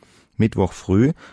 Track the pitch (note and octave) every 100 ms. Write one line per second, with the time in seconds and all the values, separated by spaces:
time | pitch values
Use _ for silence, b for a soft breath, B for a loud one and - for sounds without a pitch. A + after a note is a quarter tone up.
0 | b b b - A2 - F#2 - - G2
1 | C#3 B B